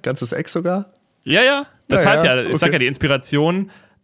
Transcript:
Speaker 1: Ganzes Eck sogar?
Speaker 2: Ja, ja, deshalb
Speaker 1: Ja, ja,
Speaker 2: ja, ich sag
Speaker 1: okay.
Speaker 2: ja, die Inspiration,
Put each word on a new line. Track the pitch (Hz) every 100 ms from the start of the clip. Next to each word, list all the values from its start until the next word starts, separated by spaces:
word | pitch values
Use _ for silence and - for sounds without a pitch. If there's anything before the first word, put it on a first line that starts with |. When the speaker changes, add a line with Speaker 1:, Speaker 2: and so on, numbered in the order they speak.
Speaker 1:
Ganzes | - 135 120
Eck | - 160
sogar? | 170 170 185 202 _ _ _
Speaker 2:
Ja, | - 185
ja, | 254 277 285 _ -
deshalb | 196 156 202
Speaker 1:
Ja, | 160
ja, | 127
Speaker 2:
ja, | 117
ich | 156
sag | 170
Speaker 1:
okay. |
Speaker 2:
ja, | 151
die | 127
Inspiration, | 135 147 139 - 143 156 185 196 - _ _